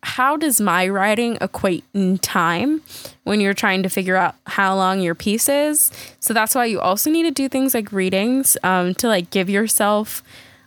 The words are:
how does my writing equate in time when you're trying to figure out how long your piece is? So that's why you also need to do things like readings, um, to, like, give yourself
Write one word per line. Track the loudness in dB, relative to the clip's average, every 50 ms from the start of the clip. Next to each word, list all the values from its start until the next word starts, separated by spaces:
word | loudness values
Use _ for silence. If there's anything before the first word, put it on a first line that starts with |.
| -12
how | -10 -4 0 0 0 2
does | 0 0 0 0 2
my | 2 2 2 2 2
writing | 0 0 0 2 2 2 0 0 -2 -2 -4
equate | -4 -6 -6 -2 -2 -2 -2 -2 -6 _ -4
in | 0 0 2 0 0
time | -2 -2 0 0 2 2 2 0 0 0 -2 -2 -4 -10 -20 -18 -18 -18 -18 _ -6
when | -2 0 0
you're | 2 0 0
trying | 0 0 0 2 2 0
to | -2
figure | -2 -2 -2 0 2
out | 2 2 0 -2 _ -14 -8
how | -2 0 2 2 2
long | 2 2 2 2 0
your | 0 -2 -2
piece | -2 -2 -2 -2 0 0 0
is? | 2 2 2 0 0 0 0 -2 -2 -6 -18 -18 -16 -8
So | -4 -2 0
that's | 0 0 0 0
why | 0 0
you | 0 0 0
also | 0 0 0 0 0 0
need | 2 2 2
to | 0
do | 0 -2 -2 -2
things | 0 0 0 0 0
like | -2 -4 -2 -2
readings, | 0 0 2 2 0 0 2 0 2 2 0 0 0 0
um, | 0 2 2 2 0 -2
to, | 0 0 2
like, | 2 0 0 0
give | -2 -2 0 0
yourself | 0 0 0 0 0 0 2 2 2 0 -2 -4 -8 -14 -14 -16 -20 -20 -20 -20 -20 -20 _